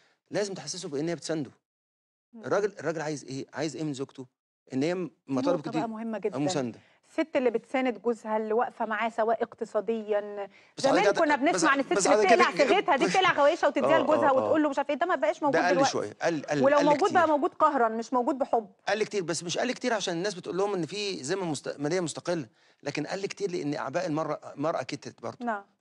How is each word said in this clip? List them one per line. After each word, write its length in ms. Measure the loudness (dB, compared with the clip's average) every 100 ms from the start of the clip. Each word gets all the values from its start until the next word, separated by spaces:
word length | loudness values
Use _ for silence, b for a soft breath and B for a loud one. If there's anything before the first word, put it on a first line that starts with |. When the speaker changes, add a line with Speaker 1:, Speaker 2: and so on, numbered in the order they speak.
| b b -8
Speaker 1:
لازم 240 | -6 -4
تحسسه 340 | -8 -12 -10 -8
بإن 200 | -6 -4
هي 60 |
بتسنده. 360 | -6 -6 -6 -8 -14 _ _ _ _ _ _ _
Speaker 2:
مم. 120 | -12
Speaker 1:
الراجل، 280 | -2 -2 -2 -4
الراجل 220 | -6 -4
عايز 240 | -4 -6
إيه؟ 220 | -8 -10 -8
عايز 240 | -6 -6 -4
إيه 80 |
من 80 | -6
زوجته؟ 320 | -6 -8 -12 -18 _ _ _ -6
إن 100 | -2
هي 120 | 0
م-، 140 | -2 -6 _ -6
Speaker 2:
في 60 |
Speaker 1:
مطالب 240 | -2 0 0
Speaker 2:
نقطة 140 | -2
Speaker 1:
كتير. 100 | -4
Speaker 2:
بقى 80 | -4
مهمة 300 | -6 -8 -6
جدا. 200 | -4 -2
Speaker 1:
مساندة. 400 | -2 -2 -4 -8 b b _
Speaker 2:
الست 260 | -4 -2 0
اللي 140 | 0
بتساند 520 | -2 -4 -2 -2 -2
جوزها، 340 | -4 -4 -2 -4
اللي 160 | 0
واقفة 340 | 0 -2 -4 -6
معاه 220 | -4 -4
سواء 340 | 0 0 0
اقتصاديا. 1080 | -4 -8 -6 -4 -2 -4 -2 -2 -2 -10 -12 b b b
Speaker 1:
بس 100 | 2
على 140 | 4
Speaker 2:
زمان 120 | 4
Speaker 1:
كده، 120 | 4
Speaker 2:
كنا 120 | 2 2
Speaker 1:
بس 60 |
Speaker 2:
بنسمع 280 | 2 2 2
عن 100 | 2
الست 120 | 2
Speaker 1:
بس 140 | 2 4
Speaker 2:
اللي 120 | 6
Speaker 1:
على 80 | 6
كده 80 | 6
Speaker 2:
بتقلع 140 | 6
Speaker 1:
ج-، 180 | 4 4
Speaker 2:
صيغتها، 280 | 4 2 2
دي 80 |
Speaker 1:
بس 60 | 2
Speaker 2:
بتقلع 220 | 4 4
غوايشها 340 | 4 4 4 2
وتديها 280 | 2 4 4
Speaker 1:
آه، 20 |
Speaker 2:
لجوزها 300 | 4 4 4
Speaker 1:
آه، 20 |
آه. 40 |
Speaker 2:
وتقول 280 | 4 2 2
له 60 | 2
مش 100 | 0
عارف 120 | -2
إيه، 60 | -2
ده 100 | 0
ما 80 |
بقاش 280 | 0 0 0
موجود 180 | 2 2
Speaker 1:
ده 80 | 4
قل 40 |
Speaker 2:
دلوقتي. 160 | 4 2
Speaker 1:
شوية، 220 | 0 -6 -4
قل، 200 | -2 -2
قل، 200 | -2 2
Speaker 2:
ولو 120 | 4 6
Speaker 1:
قل 60 |
Speaker 2:
موجود 280 | 4 4 4
بقى 100 | 4
Speaker 1:
كتير. 120 | 4 2
Speaker 2:
موجود 180 | 0
قهرا، 340 | 2 2 4 0
مش 240 | 0 -2
موجود 260 | -2 0 -2
بحب. 320 | 0 -2 -2 _ -4
Speaker 1:
قل 140 | -2
كتير، 200 | -2 -2
بس 220 | -2 -4
مش 140 | -4 -2
قل 140 | -2
كتير 220 | -2 -2
عشان 200 | -2 -2
الناس 200 | -2 -4
بتقول 220 | -6 -6 -2
لهم 180 | 0
إن 120 | -2 -4
في 300 | -4 -6 -6
ذمة 320 | -4 -4 -4
مست-، 260 | -4 -6 -4
مالية 200 | -2 -2
مستقلة، 460 | -2 -6 -4 -4 -6 b b b
لكن 240 | -8 -6 -6
قل 200 | -6 -8
كتير 240 | -6 -6
لأن 240 | -4 -4
أعباء 320 | -4 -4 -4 -2
المرأة، 460 | -2 -4 -6 -10
المرأة 280 | -6 -4 -4
كترت 400 | -6 -10 -12 -12
برضه. 240 | -12 -8 -6
Speaker 2:
نعم. 180 | -8 -10 _